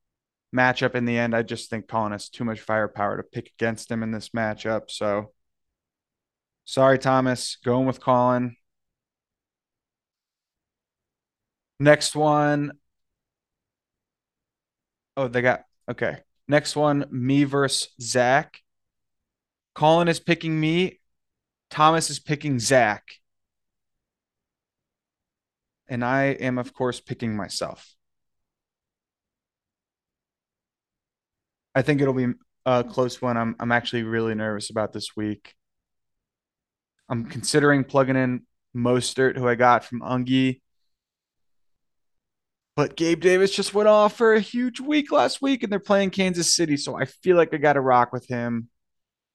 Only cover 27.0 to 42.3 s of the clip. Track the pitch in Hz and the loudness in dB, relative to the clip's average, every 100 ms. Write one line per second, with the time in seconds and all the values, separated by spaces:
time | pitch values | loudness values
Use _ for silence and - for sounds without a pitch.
27 | - 123 113 107 90 - 71 - - _ | -10 -8 -6 -6 -8 -8 -10 -12 -20 _
28 | _ _ _ _ _ _ _ _ _ _ | _ _ _ _ _ _ _ _ _ _
29 | _ _ _ _ _ _ _ _ _ _ | _ _ _ _ _ _ _ _ _ _
30 | _ _ _ _ _ _ _ _ _ _ | _ _ _ _ _ _ _ _ _ _
31 | _ _ _ _ _ _ _ 135 131 143 | _ _ _ _ _ _ _ -2 2 2
32 | 139 131 123 123 _ _ 131 123 120 110 | 2 2 -2 -4 _ _ 0 0 0 -2
33 | 127 - 127 117 113 113 120 120 120 120 | -2 -2 -4 -2 -4 -4 -2 -2 0 -6
34 | 113 113 113 107 110 104 - 110 104 107 | -4 -2 -2 -4 -4 -6 -6 -6 -6 -8
35 | - - 107 104 - _ _ _ _ _ | -12 -8 -6 -8 -14 _ _ _ _ _
36 | _ _ _ _ _ _ _ _ _ _ | _ _ _ _ _ _ _ _ _ _
37 | - 123 113 123 - 151 143 143 127 139 | -8 -8 -6 -8 -2 2 4 4 2 2
38 | 131 131 127 123 - _ _ 123 123 127 | 2 0 -2 -4 -10 _ _ -2 0 2
39 | 120 - 131 131 123 120 123 117 - 120 | 0 0 0 0 -2 4 4 4 0 -10
40 | 98 127 123 131 131 127 _ _ _ _ | -6 -4 0 0 0 -2 _ _ _ _
41 | _ _ _ _ _ _ _ _ _ _ | _ _ _ _ _ _ _ _ _ _
42 | _ _ _ | _ _ _